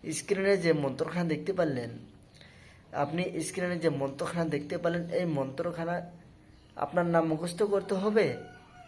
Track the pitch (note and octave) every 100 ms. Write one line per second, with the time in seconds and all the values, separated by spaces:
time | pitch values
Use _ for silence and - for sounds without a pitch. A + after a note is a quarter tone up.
0 | D#3+ D3+ - G3 F#3+ G3 E3+ D#3 C#3 B2+
1 | E3 F3 E3+ D3+ E3+ F#3 E3 B2+ A#2 A#2
2 | - - - - - - - - - -
3 | D3 E3 F3+ E3 D#3 - F3+ F3 D#3+ C#3
4 | C#3 C#3 F3 F3 E3 D3 D3 E3+ E3+ E3+
5 | E3+ E3+ F3+ C#3+ C3+ C3 E3+ E3 E3 F3
6 | E3+ - - - - - - - - F3
7 | E3+ E3+ E3 D#3 F3 - G#3 G3 F#3 F#3+
8 | G#3 G#3+ E3 A#2+ - - - -